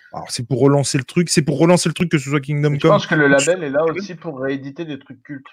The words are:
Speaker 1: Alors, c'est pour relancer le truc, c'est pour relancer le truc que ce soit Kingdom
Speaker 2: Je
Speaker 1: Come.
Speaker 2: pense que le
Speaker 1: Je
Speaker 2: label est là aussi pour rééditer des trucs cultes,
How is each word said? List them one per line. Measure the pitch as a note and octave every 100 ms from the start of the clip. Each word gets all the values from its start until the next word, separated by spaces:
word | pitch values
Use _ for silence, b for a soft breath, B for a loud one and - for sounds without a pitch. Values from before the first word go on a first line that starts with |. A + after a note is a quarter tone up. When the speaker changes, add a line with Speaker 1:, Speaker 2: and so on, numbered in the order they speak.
| b
Speaker 1:
Alors, | - -
c'est | - A#2+
pour | B2+
relancer | C#3 C#3+ C3+ C#3+
le |
truc, | - - E3+
c'est | -
pour | C#3+ C3+
relancer | E3 F3 F3
le |
truc | - F3
que | D3+
ce | C3
soit | D3
Kingdom | C3+ D3 D3
Speaker 2:
Je | C#3+
Speaker 1:
Come. | D#3+
Speaker 2:
pense | D#3 -
que |
le | D#3 C#3+
Speaker 1:
Je | C#3+ E3
Speaker 2:
label | F3+
est | D3+
là | C#3 E3
aussi | D#3+ G3
pour | E3+ F3 C3
rééditer | C3+ C#3 C3+ C#3
des | E3 C#3
trucs | - A#2+
cultes, | - C#3 -